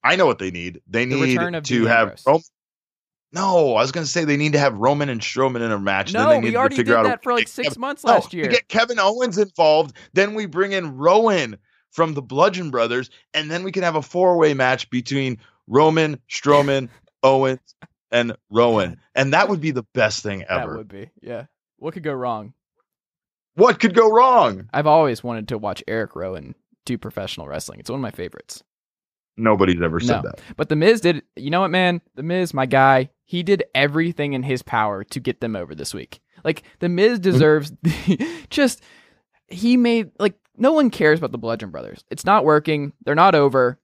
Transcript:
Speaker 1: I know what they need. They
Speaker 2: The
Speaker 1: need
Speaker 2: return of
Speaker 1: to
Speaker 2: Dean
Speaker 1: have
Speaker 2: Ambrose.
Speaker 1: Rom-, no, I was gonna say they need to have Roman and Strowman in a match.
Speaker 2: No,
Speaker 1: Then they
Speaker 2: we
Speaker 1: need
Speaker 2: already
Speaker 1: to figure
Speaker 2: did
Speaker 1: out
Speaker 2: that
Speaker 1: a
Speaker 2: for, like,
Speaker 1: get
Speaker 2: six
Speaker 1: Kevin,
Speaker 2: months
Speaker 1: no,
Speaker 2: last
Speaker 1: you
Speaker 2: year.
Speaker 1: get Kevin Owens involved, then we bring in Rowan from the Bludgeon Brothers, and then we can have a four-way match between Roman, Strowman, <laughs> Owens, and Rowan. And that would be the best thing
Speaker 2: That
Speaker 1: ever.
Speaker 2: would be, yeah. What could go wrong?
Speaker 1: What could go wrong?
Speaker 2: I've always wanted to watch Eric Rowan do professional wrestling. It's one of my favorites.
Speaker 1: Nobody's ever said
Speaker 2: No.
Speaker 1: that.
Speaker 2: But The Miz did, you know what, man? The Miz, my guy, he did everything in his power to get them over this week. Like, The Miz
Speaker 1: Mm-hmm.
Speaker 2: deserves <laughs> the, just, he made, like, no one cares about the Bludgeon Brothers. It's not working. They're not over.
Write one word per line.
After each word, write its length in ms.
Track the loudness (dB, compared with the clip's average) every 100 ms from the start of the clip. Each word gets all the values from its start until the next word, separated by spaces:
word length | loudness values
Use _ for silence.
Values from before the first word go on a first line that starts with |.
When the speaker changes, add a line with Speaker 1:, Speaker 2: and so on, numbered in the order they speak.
Speaker 1:
I 120 | 0 2
know 100 | 2
what 140 | 0
they 120 | -4
need. 300 | -8 -12 -14 _
They 180 | -4 -2
Speaker 2:
The 100 | -2
Speaker 1:
need 220 | 0 0
Speaker 2:
return 180 | -2 -6
of 80 | -4
Speaker 1:
to 140 | -2
Speaker 2:
Dean 80 | 2
Speaker 1:
have 140 | 2 0
Speaker 2:
Ambrose. 140 | -2 0
Speaker 1:
Rom-, 140 | 0 0 _ _ _ _ _ _ _ _
no, 440 | -6 0 2 2 2
I 60 |
was 100 | 0
gonna 140 | -2 -6
say 180 | -4
they 140 | -2 0
need 160 | 0
to 60 | 2
have 180 | 0 2
Roman 320 | 0 0 -2
and 100 | -6
Strowman 360 | -8 -2 -2 -2
in 100 | -4
a 80 | -4
match. 340 | -2 -2 -2
Speaker 2:
No, 80 | -2
Speaker 1:
Then 80 | 2
they 60 | 2
Speaker 2:
we 100 | 2
Speaker 1:
need 40 | 0
Speaker 2:
already 200 | 0 0
Speaker 1:
to 40 |
figure 140 | 2
Speaker 2:
did 60 | 4
Speaker 1:
out 40 | 2
Speaker 2:
that 140 | 0
Speaker 1:
a 40 |
Speaker 2:
for, 100 | -2
like, 120 | -2 -2
Speaker 1:
get 40 |
Speaker 2:
six 180 | -4 -8
Speaker 1:
Kevin, 120 | -6
Speaker 2:
months 220 | -10 -6
Speaker 1:
no, 80 | 2
Speaker 2:
last 200 | 2 2
Speaker 1:
you 80 | -6
Speaker 2:
year. 60 | -2
Speaker 1:
get 160 | -2 -2
Kevin 320 | -2 -2 0
Owens 380 | 0 0 -4 -2
involved, 580 | -4 2 4 4 2 -6 -6
then 200 | 0 0 -2
we 100 | -6
bring 260 | -4 -2
in 220 | -2 -6 0
Rowan 600 | 4 4 4 2 -2 -8 _ _ _
from 220 | -2 -2
the 80 | -2
Bludgeon 480 | -6 0 0 0 -6
Brothers, 380 | -2 0 -2 -6 _ _
and 160 | -8 -6
then 140 | -8
we 80 | -6
can 120 | -4
have 120 | -2 -2
a 60 |
four-way 520 | -4 0 2 4 2
match 360 | 2 0 0 -4
between 480 | -8 -4 -4 -4 -6 _ _ _
Roman, 520 | 4 4 4 0 -4 _
Strowman, 600 | -8 2 4 4 0 -4 _ _
<laughs> 180 | _
Owens, 360 | 2 4 2 -2 _ _ -20 _ _
and 240 | -2 -2 -6 _
Rowan. 500 | 2 4 4 0 -6 _ -2
And 180 | 2
that 160 | 2 2
would 120 | 0
be 100 | -4
the 140 | -6 -6
best 280 | 0 0 -2
thing 180 | -8 -10
Speaker 2:
That 220 | -6 -6
Speaker 1:
ever. 140 | -6 -12
Speaker 2:
would 100 | -14
be, 200 | -18 -20 _
yeah. 240 | -16 -14 -14 _ _ _
What 160 | -14
could 100 | -10
go 100 | -10
wrong? 400 | -6 -6 -8 -10 _ _ _ _ _ _ _ _ _ _ 2
Speaker 1:
What 240 | 4 4
could 160 | 2 4
go 140 | 4
wrong? 580 | 6 6 6 4 0 -8
Speaker 2:
I've 140 | -4 2
always 360 | 4 2 -2
wanted 240 | -8 -10 -8
to 80 | -8
watch 260 | -6 -10 -8
Eric 280 | -6 -6 -8
Rowan 400 | -10 -10 -14 -20 _ _ -8
do 120 | -8
professional 500 | -8 -12 -12 -12 -12
wrestling. 320 | -12 -12 -16
It's 100 | -10
one 100 | -8
of 40 |
my 80 | -8
favorites. 520 | -10 -14 -14 -20 -20 _ _ _ _ _ _ _ -2
Speaker 1:
Nobody's 440 | 2 4 4 2
ever 180 | 0 -2
said 240 | -2 -2
Speaker 2:
No. 60 | -4
Speaker 1:
that. 100 | -12 -20 -10
Speaker 2:
But 140 | -4
The 60 | 2
Miz 260 | 2 4
did, 220 | 2 -2 -6 -12
you 140 | -4
know 120 | -2
what, 100 | 0
man? 300 | 0 0 -2 _ -12
The 80 |
Miz, 300 | -6 -4 -4
my 120 | -4 0
guy, 440 | 4 4 4 0 _ _
he 180 | -8
did 200 | 0 -2 0
everything 600 | 0 0 0 -2 -2 -4
in 100 | -4
his 180 | -4 -6
power 420 | -4 -2 -2 -4 -8
to 140 | -8
get 220 | -6 -6
them 140 | -6 -6
over 180 | -10 -12
this 180 | -12
week. 260 | -12 -14 -20 _ _
Like, 200 | -6 -6 _ _
The 100 | -4
Miz 240 | 2 2
Speaker 1:
Mm-hmm. 80 | 2
Speaker 2:
deserves 500 | 0 4 4 4 0 -6
<laughs> 40 |
the, 480 | -4 -4 -2 -2 -2 -8 -10
just, 320 | 0 0 0 _ _ _ _ _ _ _
he 300 | -6 2 2
made, 340 | 4 0 -2 _
like, 160 | -4 -4 _ _
no 140 | 2
one 180 | 4 2
cares 300 | 2 2 2
about 140 | 0
the 40 | -8
Bludgeon 320 | -6 -8 -8
Brothers. 360 | -12 -14 -18 _
It's 140 | -8 0
not 200 | 2 4
working. 480 | 2 2 -4 -4 -10
They're 100 | -4 4
not 200 | 4 6
over. 420 | 4 4 2 0